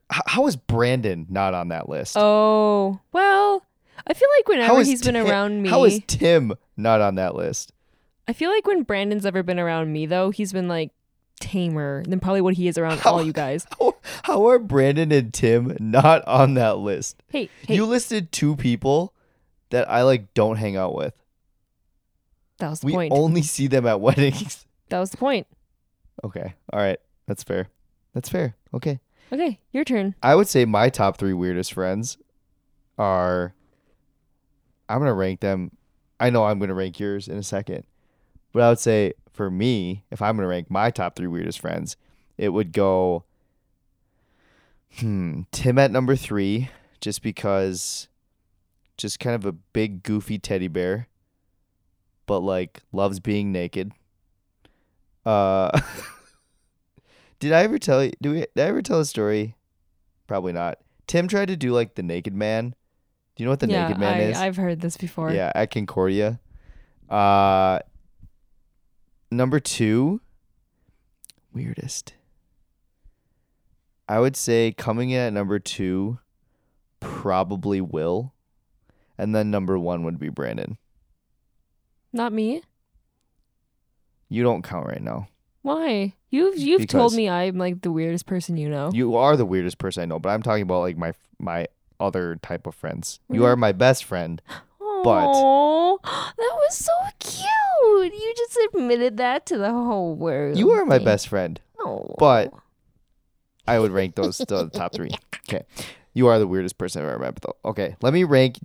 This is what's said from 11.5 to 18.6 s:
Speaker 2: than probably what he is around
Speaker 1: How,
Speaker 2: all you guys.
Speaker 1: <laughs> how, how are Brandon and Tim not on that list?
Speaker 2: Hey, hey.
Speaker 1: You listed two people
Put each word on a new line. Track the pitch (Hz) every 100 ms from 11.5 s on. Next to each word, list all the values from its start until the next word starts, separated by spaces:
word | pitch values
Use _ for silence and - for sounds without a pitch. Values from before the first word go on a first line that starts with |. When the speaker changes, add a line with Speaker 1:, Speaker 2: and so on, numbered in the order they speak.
| 196 175 156 143 139
Speaker 2:
than | 151 185
probably | 190 196
what | 185 180
he | 180
is | 165
around | 165 160
Speaker 1:
How, | -
Speaker 2:
all | 175
you | 160
guys. | 156 139 151 -
Speaker 1:
<laughs> | -
how, | - - - -
how | - 202 226
are | 247
Brandon | 208 139 135 147 160
and | 147 113
Tim | - 117 117 123 -
not | 107 120 151 160 -
on | 131 135 127
that | 113 98
list? | 101 87 - - _
Speaker 2:
Hey, | 294 208 - -
hey. | 196
Speaker 1:
You | 220
listed | 247 240 214 170
two | - 147
people | 147